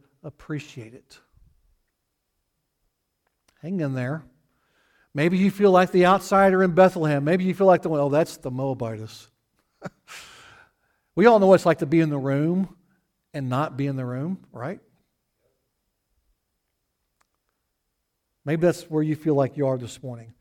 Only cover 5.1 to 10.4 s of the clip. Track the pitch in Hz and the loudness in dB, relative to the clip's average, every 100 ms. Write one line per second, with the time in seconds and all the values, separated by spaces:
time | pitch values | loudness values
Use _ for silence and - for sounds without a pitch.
5.1 | 139 165 185 196 196 202 180 185 185 180 | -2 0 2 0 2 4 4 4 2 4
6.1 | 190 - 196 196 185 185 170 185 180 156 | 2 0 2 4 4 2 4 4 2 -2
7.1 | 143 143 185 185 175 190 170 170 151 143 | -2 0 -2 -2 2 4 4 2 -2 0
8.1 | 147 170 - 131 127 135 127 117 107 110 | 0 -2 -6 -12 -8 -8 -6 -8 -10 -14
9.1 | - - _ _ _ _ _ - - _ | -18 -20 _ _ _ _ _ -20 -20 _
10.1 | - - - | -20 -20 -20